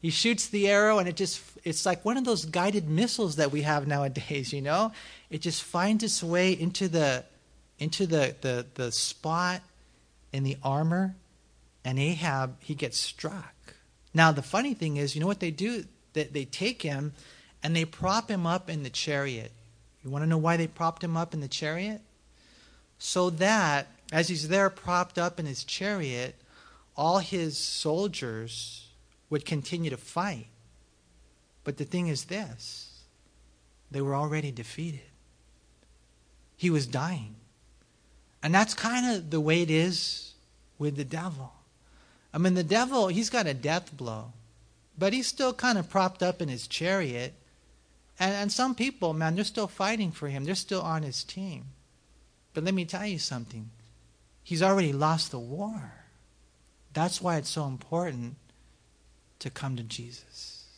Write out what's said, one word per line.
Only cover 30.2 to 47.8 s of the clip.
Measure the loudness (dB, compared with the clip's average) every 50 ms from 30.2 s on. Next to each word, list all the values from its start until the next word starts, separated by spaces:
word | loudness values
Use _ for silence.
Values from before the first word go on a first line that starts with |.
| -2 -2 -4 -8 -12 -18 -20 _ _ -20 _ _ _ _ _ _ _ _ _ _ _ _ _ _ _ _ _ _
But | _ -8 -6
the | -6 -6
thing | -4 -2 -2 0 -2
is | -2 -4 -6
this, | -6 -8 -8 -6 -8 -10 -12 -14 -14 -14 -14 -16 -18 -20 -20 -20 _ _ _ _ _ _ _ _ _ _ _ _ _ _ _ _ _
they | -6 -4
were | -2 0 0
already | 0 0 0 -2 -2 -2 -4
defeated. | -6 -8 -10 -12 -10 -8 -8 -8 -8 -10 -12 -18 _ _ _ _ _ _ _ _ _ _ _ _ _ _ _ _ _ _ _ _ _ _ _ _ _ _ -20 _ _
He | _ 2 4
was | 4 4 2
dying. | 0 -2 -4 -2 -2 -4 -6 -8 -10 -14 -18 -20 _ _ _ _ _ _ _ _ _ _ _ _ _ _ -20 _ _ _ _
And | -2 4 6
that's | 6 4 4 0
kinda | -4 -2 -2 0 0 2 2 0 0
the | -2 0 0 0
way | 4 4 4 4
it | 4 4
is | 4 4 4 4 2 -2 -4 -4 -6 -8 -10 -16 -20 _ _ _ _ _ _ _ _ _
with | -4 -2 -2
the | -2 -6
devil. | -6 -6 -6 -6 -6 -6 -8 -10 -14 -16 -20 _ _ _ _ _ _ -20 -20 -20 _ -20 _ _ _
I | 0 4
mean, | 4 6 6
the | 4
devil, | 4 4 4 4 4 4 4 4 4 4
he's | 4 0 0 2
got | 0 0 0
a | 0 -2
death | -2 0 0 0 0 -2 -6 -12
blow, | -8 -6 -6 -6 -6 -10 -12 -16 -20 -20 -20 _ -20 -20 _ _ _ _ _ _
but | 0 2 2
he's | 2 2 -2
still | -2 -2 0 0 0
kinda | 0 2 2 2 2 2
propped | 0 2 2 2 2 2 2 0
up | 0 0 0 0
in | -2 -4
his | -4 -6 -8
chariot. | -6 -6 -2 0 0 2 2 0 -2 -2 -4 -6 -8 -10 -16 _ _ _ _ _ _ -20 _